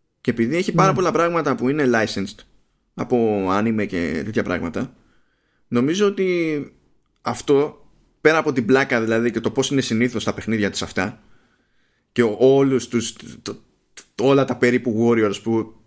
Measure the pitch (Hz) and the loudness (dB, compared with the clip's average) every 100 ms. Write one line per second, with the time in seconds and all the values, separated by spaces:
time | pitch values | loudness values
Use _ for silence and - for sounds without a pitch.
0 | _ _ - 117 117 165 185 170 190 190 | _ _ -4 -2 0 0 0 2 2 2
1 | 175 156 170 170 147 117 123 151 131 113 | 0 0 0 0 -2 -2 -2 0 2 2
2 | 104 - 98 - - _ _ _ _ - | 0 -4 -8 -10 -20 _ _ _ _ -12
3 | 117 123 113 104 92 98 113 110 101 87 | -2 0 2 0 0 0 0 -2 -4 -4
4 | 82 78 95 110 - 87 87 95 131 - | -4 -4 -4 -4 -2 -4 -4 -6 -8 -12
5 | _ _ _ _ _ _ _ 120 135 185 | _ _ _ _ _ _ _ -2 0 0
6 | 208 196 185 175 160 151 - - _ _ | 0 0 -2 -2 -2 -4 -8 -16 _ _
7 | _ _ - 117 - 139 151 - - _ | _ _ -8 -6 2 2 2 -4 -20 _
8 | _ _ 151 160 151 127 110 131 135 120 | _ _ 2 4 2 -2 2 2 4 0
9 | 113 113 117 110 110 113 131 139 - 110 | 0 0 0 -2 -2 -2 0 -2 0 0
10 | 123 110 117 - - 110 101 - 92 - | 0 -2 -4 -4 -4 -2 -2 -2 -6 -4
11 | 95 - _ - _ _ _ _ _ _ | -4 -6 _ -20 _ _ _ _ _ _
12 | _ - 117 104 127 139 139 131 113 120 | _ 0 0 4 4 6 4 0 -2 -4
13 | 113 - - - - - _ _ _ - | -4 -10 -18 -14 -12 -14 _ _ _ -20
14 | - - 127 139 131 117 123 123 120 110 | -18 -2 2 4 2 0 2 2 0 0
15 | 117 113 104 101 117 113 104 - | 2 2 2 -2 -2 -2 -2 -10